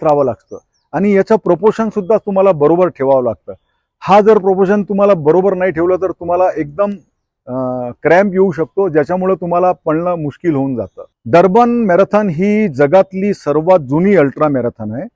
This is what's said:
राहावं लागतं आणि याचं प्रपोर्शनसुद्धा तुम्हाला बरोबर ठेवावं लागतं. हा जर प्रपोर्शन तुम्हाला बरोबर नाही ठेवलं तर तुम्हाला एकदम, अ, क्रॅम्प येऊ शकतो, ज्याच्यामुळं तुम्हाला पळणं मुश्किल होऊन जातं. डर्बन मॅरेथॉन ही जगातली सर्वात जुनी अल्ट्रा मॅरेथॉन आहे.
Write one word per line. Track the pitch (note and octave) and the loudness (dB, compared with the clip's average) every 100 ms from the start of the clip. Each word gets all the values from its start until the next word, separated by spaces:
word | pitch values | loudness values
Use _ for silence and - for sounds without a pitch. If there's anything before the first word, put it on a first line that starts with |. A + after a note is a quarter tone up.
राहावं | D#3+ D3 | 0 0
लागतं | C3+ A2 - F#2 _ _ _ | 0 -4 -12 -20 _ _ _
आणि | D3 G3+ | -4 0
याचं | G3 F#3+ A3 | 0 2 0
प्रपोर्शनसुद्धा | F3+ E3 G#3+ - A3+ G#3 F3 G#3 | 0 0 0 0 -4 -4 -2 -2
तुम्हाला | - F#3+ G3 | 0 0 0
बरोबर | D#3+ D3 E3+ F3+ | 2 2 2 0
ठेवावं | - C3+ C3+ | 0 0 0
लागतं. | B2 G#2 - F#2+ _ _ _ _ | 0 -6 -12 -20 _ _ _ _
हा | - G3+ | 2 4
जर | G3+ A3 | 4 4
प्रपोर्शन | F#3 F#3 F#3+ G#3 | 2 0 2 0
तुम्हाला | G3 G3 G3+ | -2 0 2
बरोबर | F#3+ C#3+ F3 G3 | 2 2 2 2
नाही | F#3 F#3 | 0 -2
ठेवलं | D#3 F3 F3+ | -2 0 0
तर | F3+ | -2
तुम्हाला | - E3+ F3 F#3 C#3+ | -6 -4 0 0 -2
एकदम, | D3 D3 G3+ G3+ _ _ _ _ - | -6 -4 -4 -6 _ _ _ _ -12
अ, | B2+ B2+ B2+ B2 - | -8 -6 -6 -8 -4
क्रॅम्प | D3+ E3+ G3+ | 2 2 2
येऊ | F#3 G3 | 0 0
शकतो, | D3+ D#3 - G3 | -2 -6 -2 -2
ज्याच्यामुळं | D3+ C#3+ F#3 F#3 | 0 -2 -2 -2
तुम्हाला | F#3+ F3 F3 F3+ | -2 -2 0 0
पळणं | F3+ - D#3 F3 | -2 -4 -4 -2
मुश्किल | F3 D3 - F3 | -4 -6 -6 -4
होऊन | C#3 C3+ B2 | -2 -2 -6
जातं. | F#2+ - - _ A2+ | -10 -12 -20 _ 0
डर्बन | E3 F#3 G#3 A#3+ | 2 4 4 2
मॅरेथॉन | A#3+ G#3+ F3 F#3+ G#3 G#3 | 0 0 2 2 0 -2
ही | D3+ G3 G#3 G#3+ | -2 0 0 0
जगातली | C3 C#3+ F#3 F#3+ F#3 G3+ | 0 2 2 2 -2 -4
सर्वात | F#3 D3+ D3 D#3+ F#3 | -4 -2 -2 2 2
जुनी | B2+ D3 F#3+ F#3+ | 2 0 2 2
अल्ट्रा | C#3+ C3+ D3+ | 2 0 -2
मॅरेथॉन | C3+ A#2+ - G#2+ | 0 -4 -6 -10
आहे. | A2+ G#3 | -10 -12